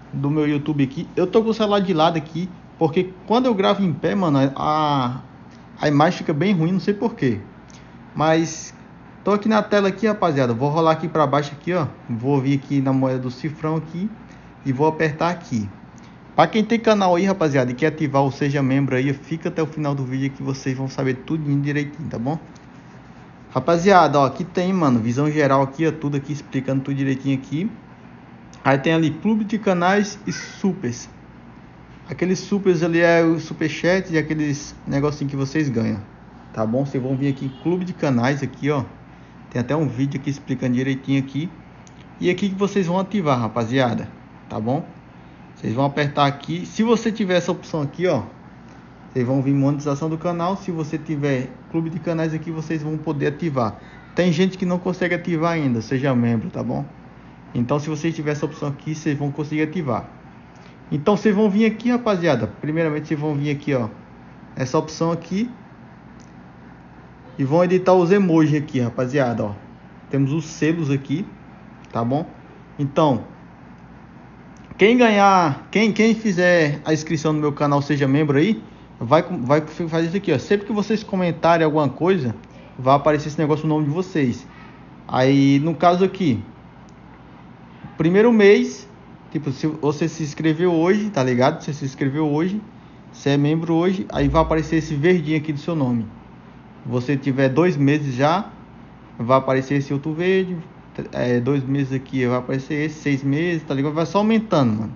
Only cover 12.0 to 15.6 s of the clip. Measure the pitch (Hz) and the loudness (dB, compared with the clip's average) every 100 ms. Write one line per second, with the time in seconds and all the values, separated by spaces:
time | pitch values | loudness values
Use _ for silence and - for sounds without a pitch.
12 | - 113 131 143 131 139 - 143 135 131 | -8 -4 0 0 0 -2 0 0 2 2
13 | 131 131 127 127 151 143 156 160 156 170 | 0 -2 -6 -8 -10 -6 -4 -4 -6 -6
14 | 214 - - - - - 139 127 156 156 | -6 -8 -20 -20 -20 -10 -4 0 0 2
15 | 160 143 165 180 - 117 | -2 0 -2 -4 -4 -6